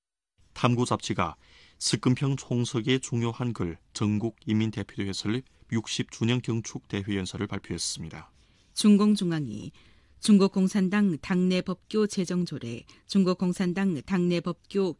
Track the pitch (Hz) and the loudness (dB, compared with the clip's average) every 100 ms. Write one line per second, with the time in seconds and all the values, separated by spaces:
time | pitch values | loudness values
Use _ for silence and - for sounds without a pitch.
0 | _ _ _ _ _ - 123 120 123 107 | _ _ _ _ _ 0 2 2 0 -2
1 | - 101 85 - _ - - - - 107 | -2 -2 -4 -6 _ -20 -20 -8 -4 0
2 | 127 123 139 135 - 123 120 123 117 131 | 2 2 0 -2 -2 -2 -2 -2 0 0
3 | - 120 117 113 123 110 90 80 _ - | 0 -2 -2 -2 -4 -4 -6 -6 _ -2
4 | 104 104 113 - - 107 110 104 101 - | 0 0 -2 -4 0 2 0 -2 -8 -6
5 | 98 92 104 120 - _ - 117 - - | -6 -4 -4 -4 -6 _ -6 -4 -2 -6
6 | - - 117 123 123 117 110 - - 104 | -6 -2 0 0 -2 -4 -6 -12 -8 -6
7 | 98 98 92 - 101 98 - 87 - - | -2 -4 -4 -6 -6 -6 -8 -6 -6 -8
8 | 82 78 - _ _ _ _ - 214 202 | -10 -14 -18 _ _ _ _ 2 6 6
9 | 214 208 180 160 131 - - - - _ | 6 2 0 -2 -4 -8 -12 -16 -20 _
10 | _ _ - 202 190 196 190 208 185 208 | _ _ 6 6 6 2 2 2 2 2
11 | 202 151 - 180 180 185 180 180 - 214 | 2 0 0 2 2 2 -2 -8 -4 -2
12 | 208 - 175 180 175 147 117 117 - - | 0 0 -2 -2 -4 -6 -10 -12 -14 -20
13 | - 202 180 180 180 180 180 180 196 147 | -2 2 2 2 0 0 0 0 0 -2
14 | - 190 175 175 175 165 - 202 185 | -2 0 2 0 -2 -6 -4 -2 -2